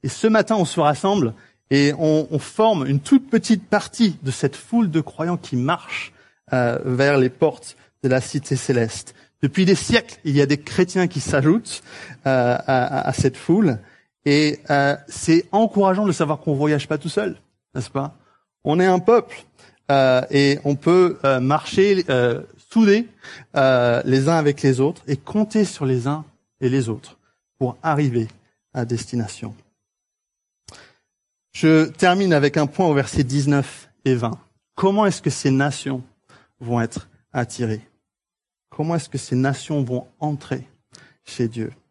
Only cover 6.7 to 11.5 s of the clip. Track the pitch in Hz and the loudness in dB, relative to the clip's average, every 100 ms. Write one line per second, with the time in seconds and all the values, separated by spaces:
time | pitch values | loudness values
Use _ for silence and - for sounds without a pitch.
6.7 | - - 127 139 139 127 - 156 - - | -2 -4 0 2 4 2 2 0 0 -20
7.7 | - _ _ 131 127 - 143 - 135 - | -20 _ _ 0 0 -2 -8 -4 -4 0
8.7 | 123 110 - - _ _ _ 143 - 185 | 0 0 -6 -16 _ _ _ -2 2 2
9.7 | 196 - 233 226 - 156 139 139 143 - | 2 2 0 0 -10 -2 2 2 0 -2
10.7 | - 180 190 175 147 - 147 151 | -2 0 0 -2 -2 -2 0 2